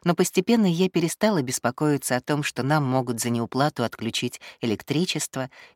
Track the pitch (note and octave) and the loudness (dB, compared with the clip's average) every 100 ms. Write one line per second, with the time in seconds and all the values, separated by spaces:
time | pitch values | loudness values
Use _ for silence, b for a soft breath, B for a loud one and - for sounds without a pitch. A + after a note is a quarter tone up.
0 | F3 E3+ F#3 - F3+ A#3 G3 E3 F#3 - | 0 2 2 0 2 4 4 2 2 2
1 | E3 - G#3+ F#3 B2+ - A#2+ - D3+ C#3+ | 0 0 2 2 -2 -2 -2 0 0 0
2 | - B2 - D3 D3 - C3 D#3 C3+ C3 | 0 -2 0 -2 -2 -4 0 2 2 0
3 | B2+ A#2 A#2+ A#2 A2+ C3 D3 - A2+ - | 0 -4 -2 -2 -2 0 0 0 -4 -4
4 | A2 - B2 - B B A#2+ G2+ - D3 | -6 -4 -6 -8 B B -4 -4 -2 -2
5 | F3+ D3+ - C3 C3 B B | -2 -4 -6 -8 -10 B B